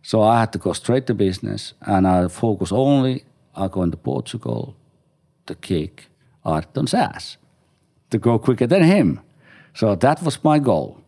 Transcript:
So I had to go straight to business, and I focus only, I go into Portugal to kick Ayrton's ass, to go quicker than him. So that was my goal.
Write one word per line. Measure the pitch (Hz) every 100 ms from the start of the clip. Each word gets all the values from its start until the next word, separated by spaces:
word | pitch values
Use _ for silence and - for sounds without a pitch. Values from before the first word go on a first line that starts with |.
So | - 113
I | 107 117
had | 110
to | 92
go | 92
straight | 82 - 127 127
to |
business, | 101 98 90 - 104 - _
and | - 98 92
I | 90 90
focus | - 117 101 92
only, | 104 135 139 131 127 _ _ _ -
I | 95
go | 92
into | 90 -
Portugal | - 67 - - 120 - - - _ _ _ _ _ _ -
to | -
kick | - 87 76 - - _ _ _ 110
Ayrton's | 80 - 135 -
ass, | 247 - - - - _ _ _ _ _ _ _
to | 110
go | 120 113
quicker | - 120 120
than | 185
him. | 165 196 98 - _ _ _ - _
So | - 110 95
that | 127 160
was | 160 -
my | 156 151
goal. | 135 85 62 -